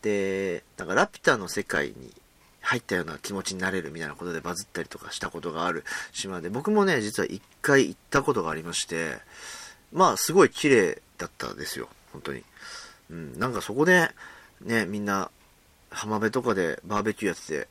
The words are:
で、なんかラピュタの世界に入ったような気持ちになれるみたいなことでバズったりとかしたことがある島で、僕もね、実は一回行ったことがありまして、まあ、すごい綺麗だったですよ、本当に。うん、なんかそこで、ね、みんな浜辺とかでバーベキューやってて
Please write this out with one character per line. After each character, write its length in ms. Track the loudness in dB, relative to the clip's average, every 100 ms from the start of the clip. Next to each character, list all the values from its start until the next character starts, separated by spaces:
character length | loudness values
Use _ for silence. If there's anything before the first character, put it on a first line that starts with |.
で、 600 | 0 0 0 0 -2 -4 _ -12
な 80 | 0
ん 20 |
か 60 |
ラ 140 | 2 2
ピ 120 | 2
ュ 20 |
タ 140 | 2 2
の 140 | 0
世 160 | -6 -2
界 240 | -2 -2
に 240 | -6 -18 -20 _ _ _ _
入 180 | -2 -2
っ 20 |
た 140 | 0 -2
よ 60 |
う 40 | -2
な 120 | -8
気 160 | -8
持 100 | -6
ち 120 | -6 -4
に 60 |
な 100 | -2
れ 100 | -2
る 100 | -4
み 80 | -8
た 60 | -8
い 40 |
な 60 | -6
こ 80 |
と 80 | -8
で 80 | -6
バ 160 | -6 -8
ズ 80 |
っ 40 | -8
た 100 | -8
り 60 | -8
と 100 | -10
か 140 | -12
し 80 | -8
た 100 | -8
こ 120 | -6
と 100 | -6
が 140 | -2 -2
あ 60 |
る 120 | -2 -6 -10 -8
島 260 | -8 -8 -6
で、 80 | -6
僕 240 | -4 2
も 140 | 4 4
ね、 160 | 2
実 200 | 0 -2
は 60 | -2
一 140 | -4 _ _
回 280 | 4 6 6
行 80 | -2
っ 20 | _
た 140 | 0
こ 100 | 2
と 80 | 0
が 80 | 0
あ 60 | -4
り 80 |
ま 80 | -4
し 140 | -6 -4
て、 320 | -2 -4 -6 -12 -18 -16 -14 -16 -20 _
ま 200 | 4 4
あ、 60 | 4
す 140 | 2
ご 140 | 6 6
い 40 |
綺 200 | 6 6
麗 320 | 6 6 0 _ -12
だ 100 | -12
っ 40 | _
た 160 | -10
で 120 | -8 -8
す 120 | -8
よ、 120 | -10 -14 _
本 80 | -12
当 120 | -8
に。 100 | -10 -12 -20 -16 -16 -16 -20 _
う 40 | -12
ん、 220 | -10 -4
な 100 | -2
ん 60 |
か 80 | -2
そ 120 | -4
こ 100 | 2
で、 260 | 6 6 4 -4 -20 -20 -20 _
ね、 240 | 0 0 0
み 140 | -4
ん 60 | 0
な 240 | 0 -2 _ _ _ _ _ _
浜 260 | -10 -4 0
辺 160 | 2
と 100 | 2
か 140 | 2 2
で 240 | 2 -2 -2
バ 160 | 0
ー 20 |
ベ 100 | 0
キ 120 | 0 -2
ュ 0 |
ー 20 |
や 60 |
っ 40 | -2
て 100 | -4
て 200 | -6 -6